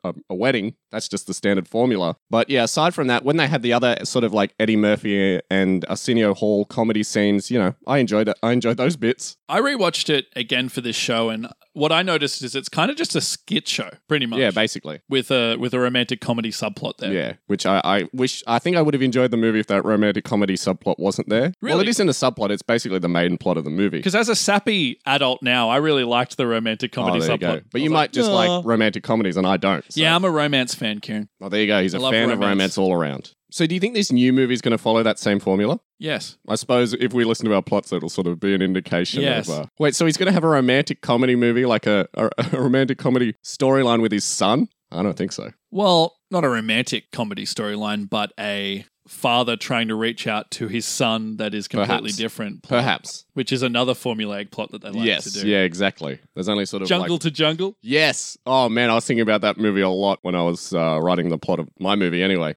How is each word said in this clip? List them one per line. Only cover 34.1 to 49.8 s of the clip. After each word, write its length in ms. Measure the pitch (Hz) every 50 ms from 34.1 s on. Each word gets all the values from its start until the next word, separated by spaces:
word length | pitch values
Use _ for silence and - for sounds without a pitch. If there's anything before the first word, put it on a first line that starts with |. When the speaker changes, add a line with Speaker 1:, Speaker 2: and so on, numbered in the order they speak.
| 131 123 123 127
Speaker 1:
movie 220 | 127 135 131 120 127
is 80 | 113
gonna 160 | - 123 113 107
follow 240 | - 113 113 113
that 160 | 113 110 104 -
same 200 | - 107 101 101
formula? 400 | - 101 95 98 104 120 175 233 _ _ _ -
Speaker 2:
Yes. 400 | 151 156 139 104 - - - _ - -
Speaker 1:
I 60 | 110
suppose 400 | - - - 123 123 123 107 120
if 180 | - 123 110
we 120 | 123 123 117
listen 220 | 113 110 - 113
to 80 | 110 104
our 60 | 95
plots, 300 | - - - 101 - -
it'll 160 | 98 82 73 85
sort 180 | - - 92
of 140 | 87 87 82
be 140 | 101 98 98
an 80 | 92
indication 580 | 95 92 92 92 85 - 90 87 90 - - 139
Speaker 2:
Yes. 260 | 139 139 123 110 98 85
Speaker 1:
of, 100 | 78 76
uh, 60 | - - _ -
wait, 160 | 151 147 123
so 120 | - 170
he's 100 | 160 151
gonna 160 | - 185 190
have 120 | 185 175 160
a 40 | 165
romantic 520 | 151 135 127 123 127 139 151 - 143 -
comedy 340 | - - 120 120 131 127 123
movie, 300 | 120 120 120 117 123 127
like 200 | 123 110 104 -
a, 220 | 107 104 98 87 - -
a, 160 | - 110 - - -
<laughs> 140 | - -
a 80 | 143 131
romantic 380 | 127 123 127 135 135 127 131 -
comedy 360 | - 131 127 127 123 110 - _ -
storyline 560 | - - - 135 131 135 135 131 120 117 113
with 100 | 113 107
his 120 | 104 101 -
son? 440 | - - - 101 101 117 151 240 - _ _ _ -
I 120 | - 85
don't 140 | 98 101 82
think 160 | - 92 -
so. 180 | - - 50 - - _ _ -
Speaker 2:
Well, 460 | - 190 208 185 175 165 165 170 _ _ _ -
not 140 | 190 180 151
a 40 | 131
romantic 640 | 120 113 110 110 110 120 123 - 120 107 - -
comedy 320 | - - 113 104 101 104 101
storyline, 640 | - - - 107 104 104 104 107 104 107 107 101 95
but 240 | 123 107 104 98 - -
a 440 | 104 104 101 101 98 98 98 101 - _ _ _ _ -
father 440 | - - - 123 120 123 123 120 117
trying 320 | 107 - - 127 117